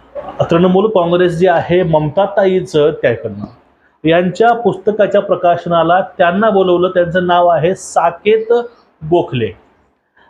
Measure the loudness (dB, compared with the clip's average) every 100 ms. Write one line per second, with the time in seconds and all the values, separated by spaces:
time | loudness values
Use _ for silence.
0 | -16 -14 -12 -6 -2 2 2 2 2 0
1 | 0 0 0 2 2 2 0 0 2 0
2 | 0 -2 -2 0 0 0 -2 0 0 0
3 | -4 -2 -6 -10 -14 -18 _ _ _ _
4 | 0 0 0 2 2 2 -2 -2 -4 0
5 | 0 0 0 0 0 0 0 0 2 0
6 | 0 0 0 2 2 2 2 2 0 0
7 | 0 -2 0 2 4 2 0 -4 -4 -2
8 | -2 -2 0 0 2 -2 -2 _ _ -14
9 | -2 -2 0 -4 -6 -8 _ _ _ _
10 | _ _